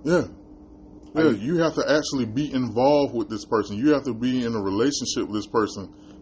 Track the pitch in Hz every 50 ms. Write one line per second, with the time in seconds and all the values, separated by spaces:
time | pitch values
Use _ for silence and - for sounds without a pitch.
0 | - 147 180 170 127 - - - - - - - - - - - - - - -
1 | - - - 151 160 147 117 98 104 139 175 165 165 156 120 143 127 117 139 151
2 | 139 - 143 135 120 110 107 135 151 135 131 131 127 113 104 117 131 139 147 147
3 | 139 117 113 117 104 - 110 101 - - 120 107 98 - 104 104 131 151 147 135
4 | 123 135 113 110 120 127 127 127 120 117 117 107 98 98 98 104 120 143 147 -
5 | 127 - - 123 98 - 104 107 98 - - 117 104 92 - 101 95 90 - -
6 | - - - -